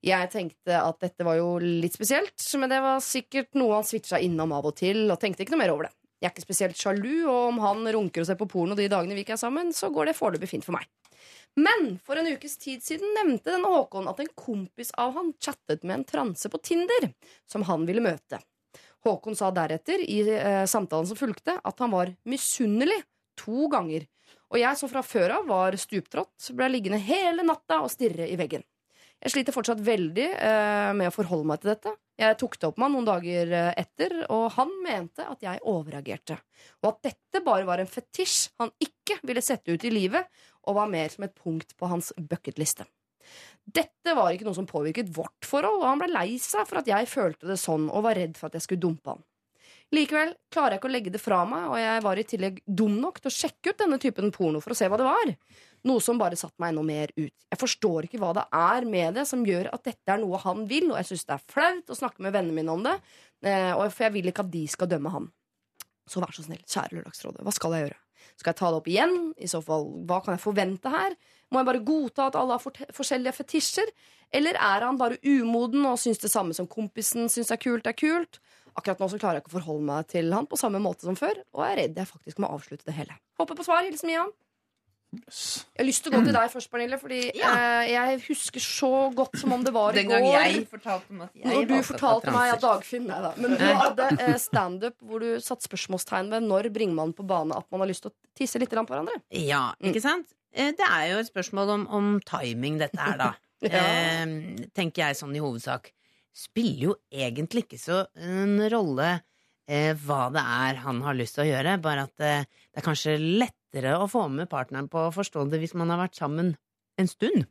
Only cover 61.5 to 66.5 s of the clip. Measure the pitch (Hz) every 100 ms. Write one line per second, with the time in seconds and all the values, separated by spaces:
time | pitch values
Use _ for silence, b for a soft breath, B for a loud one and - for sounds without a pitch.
61.5 | - 330 359 - 247 254 - 190 196 175
62.5 | 160 160 165 233 381 b b b b 196
63.5 | 196 185 180 202 - 220 208 180 175 190
64.5 | 170 151 - 180 170 147 190 - _ _
65.5 | _ _ _ - _ _ - 175 - 156